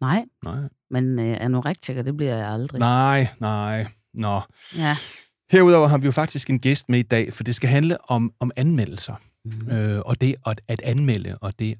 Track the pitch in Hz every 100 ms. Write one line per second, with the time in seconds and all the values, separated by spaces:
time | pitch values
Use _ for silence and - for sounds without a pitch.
0 | 131 196 240 - 82 113 143 _ - 127
1 | 127 123 113 117 123 127 143 190 - 131
2 | 123 147 143 113 104 110 131 131 120 127
3 | 135 135 127 - 110 107 104 110 107 -
4 | _ - 107 101 - _ - 165 156 147
5 | - - - _ - 185 180 170 151 143
6 | 139 131 160 139 - 131 127 139 - 123
7 | 117 113 107 - 117 120 127 139 160 180
8 | - 120 117 - 123 - 147 156 98 -
9 | - 101 _ _ 113 110 113 117 107 104
10 | - 123 127 135 - 107 - 110 - 117
11 | 143 107 92 92 98 - 110 110